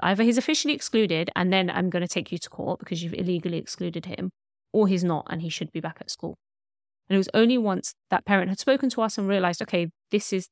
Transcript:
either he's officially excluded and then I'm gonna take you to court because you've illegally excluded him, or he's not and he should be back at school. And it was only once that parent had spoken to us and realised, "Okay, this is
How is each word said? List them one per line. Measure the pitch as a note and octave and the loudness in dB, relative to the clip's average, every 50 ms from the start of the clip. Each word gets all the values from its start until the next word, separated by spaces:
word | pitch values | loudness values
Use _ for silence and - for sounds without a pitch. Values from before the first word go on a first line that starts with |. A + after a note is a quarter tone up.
either | - F3+ G3 F#3+ A3+ | 0 2 2 4 4
he's | A#3 A#3 B3+ | 4 4 4
officially | - - D#4 - - D4 D4 | 2 2 0 2 2 0 -2
excluded | C#4 - - - A3 A3 F#3 E3 D#3+ F3 - - | -2 -2 0 2 2 2 4 2 0 -2 -2 -2
and | - F3 F#3 F#3+ | 0 2 2 4
then | F#3+ F#3 F3 | 2 2 2
I'm | E3+ - F#3 F3+ | 0 0 0 0
gonna | D#3+ F3 F3 F3 | 0 -2 -2 -2
take | - F#3 E3 - | -2 -4 -4 -4
you | F3+ E3+ | -6 -8
to | - - | -8 -10
court | - - - - F3+ - | -10 -8 -4 -4 -4 -6
because | - - F3 E3 E3+ | -6 -8 -8 -6 -6
you've | E3 - | -6 -6
illegally | - F3+ F3+ F3+ E3+ D#3+ F3 E3+ D#3+ | -4 -2 -2 -2 -2 -2 -4 -4 -6
excluded | - - - - F3+ F3 E3+ E3+ - | -6 -8 -10 -6 -6 -6 -6 -8 -10
him, | F#3 - - F3+ F#3 - _ _ _ _ _ _ _ - | -10 -8 -8 -8 -8 -8 _ _ _ _ _ _ _ 2
or | A3 G#3 | 4 4
he's | F#3+ F#3+ F3 F3+ | 4 4 4 2
not | F3 D#3+ D3 - - | 2 0 0 -2 -6
and | - E3 E3+ | -8 -6 -6
he | E3 | -6
should | - - E3+ D#3 - | -6 -6 -8 -8 -8
be | E3 | -8
back | D#3+ E3 - - | -8 -8 -10 -12
at | - - | -12 -12
school. | - - - D#3+ - - _ _ _ _ _ _ _ _ _ _ _ _ _ _ | -10 -10 -10 -10 -10 -12 _ _ _ _ _ _ _ _ _ _ _ _ _ _
And | F#3+ | 2
it | G3 | 2
was | F#3+ - - | 2 2 4
only | A3 A3+ A#3 B3+ B3 | 4 4 4 4 2
once | A3 G#3 F#3 F3+ - - - - _ _ | 2 0 0 -2 -4 -8 -10 -12 _ _
that | F#3 - - | -2 -2 2
parent | - G3+ G3 F3+ F#3 | 2 2 2 2 0
had | G3 - | -4 -2
spoken | - - C4 C4+ C#4 B3+ | 2 2 2 2 2 0
to | - A#3+ A3 | 0 0 -2
us | G#3+ - - | -2 -2 -2
and | G3+ F#3+ | 0 0
realised, | G3+ G3 F3+ F3 F3 - G#3+ | 2 2 2 0 0 -2 -4
"Okay, | - - F3 E3+ E3 - _ _ _ | -2 0 0 0 -2 -6 _ _ _
this | - G#3 - - G3 | -2 -2 0 0 -4
is | F#3+ F3+ - | -4 -4 -6